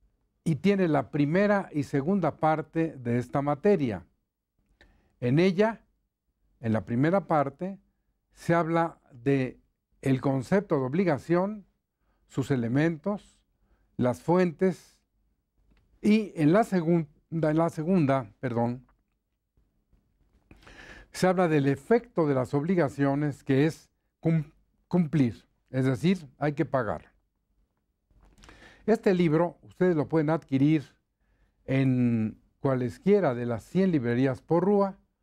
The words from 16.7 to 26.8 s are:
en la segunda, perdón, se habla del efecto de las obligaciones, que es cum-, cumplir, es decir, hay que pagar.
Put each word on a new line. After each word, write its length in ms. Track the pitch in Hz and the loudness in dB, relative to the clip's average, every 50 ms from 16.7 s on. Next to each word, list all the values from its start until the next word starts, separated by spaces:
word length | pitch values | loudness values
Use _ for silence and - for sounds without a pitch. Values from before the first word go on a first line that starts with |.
| 196 180 160 160 175 170 156 - _ _ _ - | 0 -2 0 2 2 0 0 -4 _ _ _ -10
en 260 | 160 165 156 156 156 160 | -6 -2 -2 0 0 0
la 100 | 165 165 | 0 -2
segunda, 640 | - 160 151 165 196 180 151 127 135 135 120 101 - _ | -2 -4 -2 0 2 2 2 2 2 0 -2 -6 -12 _
perdón, 460 | - 127 117 117 120 120 123 131 - _ _ _ _ _ _ _ _ _ _ _ _ _ _ _ _ _ _ _ _ _ _ _ _ _ _ _ _ _ _ _ _ _ - _ - - - - - - - - - _ | -8 -4 -2 -2 -2 -2 -4 -6 -12 _ _ _ _ _ _ _ _ _ _ _ _ _ _ _ _ _ _ _ _ _ _ _ _ _ _ _ _ _ _ _ _ _ -20 _ -20 -20 -20 -20 -20 -20 -20 -20 -20 _
se 160 | - - - | -6 -2 0
habla 220 | 185 185 185 185 165 | 0 2 2 2 2
del 180 | 156 147 139 | 2 2 2
efecto 600 | 139 139 135 - - 226 240 233 - - 180 160 | 0 0 -2 0 0 0 0 0 -2 -2 -2 0
de 80 | 147 139 | 2 2
las 200 | 131 127 107 - | 0 -2 -2 -2
obligaciones, 920 | 143 143 175 196 170 156 131 - 139 143 139 139 143 151 147 135 - - | -4 -2 0 0 0 0 -2 -2 -2 -2 0 0 0 -2 -4 -6 -6 -4
que 220 | - 135 131 147 | 0 2 2 2
es 240 | 160 151 - - _ _ _ _ _ _ _ | 0 -2 -6 -14 _ _ _ _ _ _ _
cum-, 320 | - 160 165 160 147 - - _ _ _ _ _ _ - | -2 0 0 0 -2 -4 -12 _ _ _ _ _ _ -4
cumplir, 560 | - 180 170 143 160 156 131 117 107 - _ _ _ _ _ _ | -2 -2 0 0 2 2 2 0 0 -6 _ _ _ _ _ _
es 160 | 127 131 131 | -4 -2 0
decir, 420 | 131 131 110 147 175 196 180 156 127 _ - | 0 0 0 0 0 0 0 -4 -14 _ -6
hay 160 | 139 156 147 | -4 -4 -2
que 100 | 160 160 | -2 -4
pagar. 480 | - - 131 | -2 -2 -2